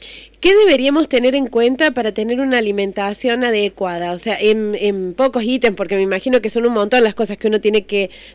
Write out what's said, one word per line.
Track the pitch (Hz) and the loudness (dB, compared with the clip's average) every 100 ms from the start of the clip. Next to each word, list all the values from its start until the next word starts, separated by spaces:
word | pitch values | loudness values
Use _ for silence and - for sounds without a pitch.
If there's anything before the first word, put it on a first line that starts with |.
| - - - - | -20 -20 -20 -2
¿Qué | 359 | 4
deberíamos | 403 415 269 262 294 294 | 6 6 4 2 2 2
tener | 254 247 | 2 2
en | 277 262 | 0 0
cuenta | 226 240 262 311 | 2 2 2 0
para | 254 220 | 0 -4
tener | 202 220 247 | -4 -4 -2
una | 269 247 | 0 0
alimentación | 214 202 202 196 196 208 254 240 | 0 -2 -2 -4 -6 -2 -2 0
adecuada? | 240 214 202 - 185 175 175 | 0 0 -2 -4 -6 -4 -6
O | 175 | -6
sea, | 226 196 | -4 0
en, | 208 220 214 | 0 0 -2
en | 208 208 196 180 | -2 -2 -4 -6
pocos | 175 269 247 | -2 0 0
ítems, | 220 254 233 190 | -2 0 0 -2
porque | 185 | -2
me | 196 | 0
imagino | 196 190 262 254 | 0 -2 0 0
que | 214 | 0
son | 233 | -2
un | 240 | 0
montón | 226 208 254 | 0 2 2
las | 226 | 2
cosas | - 214 202 | 0 -6 -2
que | 214 | -2
uno | 214 | 0
tiene | 208 214 | 0 0
que | 196 202 185 - - | -2 -4 -4 -10 -16